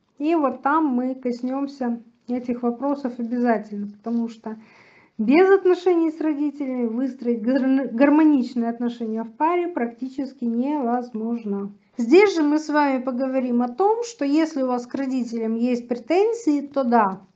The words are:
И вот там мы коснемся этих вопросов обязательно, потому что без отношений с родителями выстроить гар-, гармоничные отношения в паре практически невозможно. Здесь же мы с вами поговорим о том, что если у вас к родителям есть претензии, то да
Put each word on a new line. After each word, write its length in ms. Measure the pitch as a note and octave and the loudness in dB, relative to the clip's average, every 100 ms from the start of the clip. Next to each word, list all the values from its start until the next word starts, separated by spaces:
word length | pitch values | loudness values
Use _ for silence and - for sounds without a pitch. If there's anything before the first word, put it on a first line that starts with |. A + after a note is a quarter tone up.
| _ - | _ -4
И 140 | D4 E4+ | 0 2
вот 260 | C4+ B3+ | 0 0
там 240 | C4+ D#4 D4+ | 2 2 2
мы 300 | B3 B3+ C4 | 0 -2 -4
коснемся 840 | B3 A#3+ B3+ C4+ C#4 - A#3+ A#3 - _ - | -4 -4 -4 -4 -6 -4 -4 -6 -10 _ -8
этих 340 | B3 A#3+ A#3+ | -6 -4 -4
вопросов 520 | A#3+ A#3 C#4 C#4 B3 A#3+ | -4 -2 -4 -4 -6 -6
обязательно, 720 | A#3 B3 A#3+ G#3+ G#3+ G3+ G3+ | -6 0 0 0 -2 -10 -10
потому 420 | - A3+ A#3 A3+ | -10 -6 -4 -4
что 280 | - A3 A3 - - - _ _ - | -8 -14 -14 -18 -20 -20 _ _ -4
без 320 | G#3 D4+ F#4+ | 4 6 6
отношений 600 | F#4+ F4+ F4+ F#4 E4+ E4 | 6 4 2 4 2 2
с 100 | D#4+ | 0
родителями 640 | D#4 C#4+ D4 C#4+ C4+ B3+ A#3+ | -2 -2 -2 -4 -6 -2 -2
выстроить 560 | A3+ C4+ A#3+ A#3 A3+ | -2 -4 -4 -2 -2
гар-, 460 | G#3+ C4+ C4 C4+ C4 | 0 2 2 2 0
гармоничные 760 | A3+ C#4+ D4+ D#4 C#4+ A#3+ A#3+ A#3 | 2 4 6 6 4 0 -2 -4
отношения 540 | A#3 A#3+ A#3+ A3+ A3 | -2 -4 -4 -6 -6
в 80 | A3+ | -6
паре 360 | - D#4 F4 F4 | -2 0 0 -2
практически 760 | E4+ A#3 - C4 - B3+ - A#3+ | -4 -8 -6 -10 -8 -8 -6 -4
невозможно. 1300 | A#3 C4+ D4+ A#3 B3 A#3+ G#3+ A3+ A#3 G#3 G3+ G3+ - _ - | -2 -2 -2 -2 -2 -4 -6 -6 -4 -4 -6 -6 -12 _ -6
Здесь 380 | A3+ E4+ G#4 E4+ | 4 6 6 4
же 80 | |
мы 160 | D4 D4+ | 0 0
с 100 | D4+ | 0
вами 320 | D4 C#4+ C4 | 0 2 0
поговорим 640 | B3+ B3 C4+ C4 B3 A#3+ | -2 -4 -2 -2 0 0
о 40 | B3 | -2
том, 360 | A#3+ G4 A4+ | 0 0 0
что 200 | A#4+ - | -4 -4
если 380 | C#4 D4+ D#4 C#4 | 0 0 0 -2
у 60 | B3+ | -2
вас 180 | B3 A#3+ | -2 -4
к 80 | |
родителям 600 | - C4+ C4 A#3 A#3 A3 A3+ | -6 -4 -4 -4 -4 -2 0
есть 320 | B3 A#3+ - | 0 -2 -4
претензии, 800 | A#3+ - E4+ G#4+ A4+ - C#4+ C#4+ | -6 0 2 2 0 0 0 -2
то 160 | C#4 | -2
да 380 | B3 A#3 G3 F#3+ - | 2 4 2 -2 -14